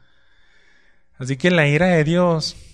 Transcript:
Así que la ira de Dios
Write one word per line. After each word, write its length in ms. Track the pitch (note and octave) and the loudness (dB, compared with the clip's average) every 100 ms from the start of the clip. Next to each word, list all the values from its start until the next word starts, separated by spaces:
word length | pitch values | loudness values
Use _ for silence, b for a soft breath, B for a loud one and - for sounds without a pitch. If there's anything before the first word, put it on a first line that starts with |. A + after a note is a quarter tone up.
| b b b b b b b b b b b - | b b b b b b b b b b b -14
Así 180 | C3 C3+ | -10 -2
que 160 | F3+ | 0
la 160 | F3 C#3+ | 2 2
ira 200 | D3 F#3 | 2 2
de 180 | E3+ D3+ | 2 0
Dios 500 | F3 F3+ D#3+ - - b | 0 0 -2 -6 -12 b